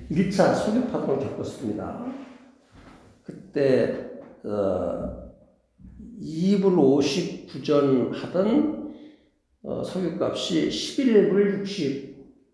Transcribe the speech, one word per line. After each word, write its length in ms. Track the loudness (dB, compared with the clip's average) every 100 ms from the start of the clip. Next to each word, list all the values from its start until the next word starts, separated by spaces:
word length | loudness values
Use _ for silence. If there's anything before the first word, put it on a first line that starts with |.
| -4
일 200 | 0 0
차 240 | 4 4
석유 320 | 4 0 0 0
파동을 320 | -2 -2 -2
겪었습니다. 840 | -4 -6 -10 -8 -6 -6 -6 -8 -10 -12 -16 -20 -20 _ _ -20 -20 -20 -20 _
그때, 840 | -18 -18 -8 0 4 4 2 -2 -8 -16 -18 -14
어, 840 | -6 -2 0 0 -2 -4 -8 -10 -16 -20 _ _ _ _ -20 -20 -18 -14
이 400 | -10 -2 2 4
불 180 | 4 6
오십구 840 | 6 6 2 0 -4 -8 -14 -8
전 480 | 2 4 4 4 2
하던, 840 | -4 -4 0 2 2 2 -2 -10 -14 -20 -20 _ _ _ _
어, 200 | -10 -8
석유값이 840 | -6 -4 -4 -2 -4 -4 -2 0 0
십일 600 | -2 -6 0 4 6 6
불 300 | 4 2 0
육십 500 | -4 -4 -4 -4 -8 -18 -20 _ _